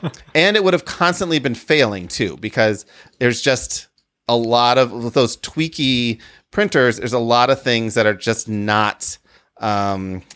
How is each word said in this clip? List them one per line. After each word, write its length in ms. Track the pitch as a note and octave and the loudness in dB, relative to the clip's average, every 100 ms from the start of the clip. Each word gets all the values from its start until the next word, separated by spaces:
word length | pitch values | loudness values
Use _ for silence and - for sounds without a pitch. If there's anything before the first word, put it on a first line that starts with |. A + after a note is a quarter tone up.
| E3+ - - | -8 -10 -4
And 220 | D#3 F#3+ G#3+ | 0 2 2
it 80 | |
would 80 | F#3 | 2
have 100 | F3 - | 0 -2
constantly 520 | - F3 F3 F3 D#3 | -2 0 0 -2 0
been 160 | B2 | -2
failing 540 | A2+ - D3+ A2+ G2 F2 | -4 2 2 2 0 -8
too, 280 | - G2+ C#2 | -4 -4 -4
because 440 | G#2 B2+ A2 G2 - - - _ | -6 0 0 0 -8 -20 -20 _
there's 220 | B2 A#2 | -2 0
just 440 | C#3 B2+ - - - _ _ _ - | 0 0 -4 -8 -12 _ _ _ -2
a 80 | A#2+ | 0
lot 420 | A2+ A#2+ A#2+ B2+ | 2 2 4 4
of, 140 | A#2+ | 2
with 220 | A2+ A#2 | -2 -2
those 220 | C#3+ A#2+ - | 0 0 -2
tweaky 840 | - D#3+ D#3+ D#3+ C3 B2 A#2+ A2 - - _ | -8 -6 -6 -2 -2 0 -2 -6 -12 -20 _
printers, 460 | G3+ G3+ D3 B2 - | -4 0 2 2 0
there's 140 | A#2 | -4
a 60 | A#2+ | -2
lot 320 | A#2 A#2+ B2+ | 2 2 2
of 100 | C3 | 2
things 320 | C3 A#2 A2+ | 0 0 0
that 120 | A#2 G#2+ | 2 2
are 80 | |
just 340 | G2 A2+ G#2+ A2+ | 0 -2 -4 -4
not, 720 | G#2+ G#2 G#2+ G#2 - - - _ _ _ _ | -4 0 0 0 -2 -8 -10 _ _ _ _
um, 640 | A2 G2+ G2+ F#2+ F#2+ F#2 - | -4 -2 -2 -4 -6 -10 -14